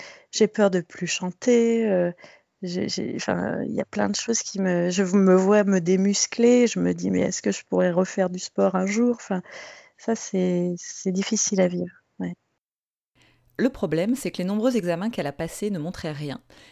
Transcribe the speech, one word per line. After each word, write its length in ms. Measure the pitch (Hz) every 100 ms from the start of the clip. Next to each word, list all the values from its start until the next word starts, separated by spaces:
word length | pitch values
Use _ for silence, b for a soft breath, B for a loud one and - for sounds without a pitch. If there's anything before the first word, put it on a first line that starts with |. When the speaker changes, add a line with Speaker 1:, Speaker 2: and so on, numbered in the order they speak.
| B B B
Speaker 1:
j'ai 160 | - 214
peur 220 | - 202
de 120 | 185
plus 260 | 165 - 175
chanter, 840 | - 180 - - 240 233 233 220
euh, 220 | 185 175 175 B B _ _
j'ai, 280 | 180 175 -
j'ai, 240 | - - -
enfin, 460 | - 180 - -
il 100 | -
y 80 | -
a 40 | -
plein 240 | 208 202
de 80 | 202
choses 220 | - 226
qui 200 | - 196
me, 300 | 190 175 175
je 140 | 180
me 300 | 185 196 190
vois 300 | 185 190 208
me 160 | 202 190
démuscler, 880 | 170 190 196 196 - - 233 247 240
je 120 | 185
me 140 | 175
dis, « 160 | 175 185
Mais 100 | 185
est-ce 200 | - -
que 120 | 208
je 100 | 196
pourrais 280 | - 185 180
refaire 380 | 175 185 - 180
du 100 | 180
sport 360 | - - 196 185
un 100 | 190
jour ? » 300 | 208 240 233
Enfin, 220 | - 185 B B B B B _
ça, 160 | - 226
c'est, 600 | - 190 180 175 175 175
c'est 360 | - - 190
difficile 480 | 185 196 214 - 190
à 80 | 180
vivre, 260 | 175 175 - _ -
ouais. 140 | 180 180 _ _ _ _ _ _ _ b b b _ -
Speaker 2:
Le 100 | 247
problème, 480 | - 180 156 196 247
c'est 160 | 180
que 60 | -
les 80 | 180
nombreux 320 | 208 240 240
examens 320 | 175 170 214
qu'elle 180 | 233 143
a 60 |
passés 360 | 143 165 - 208
ne 100 | 185
montraient 340 | 156 - 165
rien. 260 | 147 147 - - B B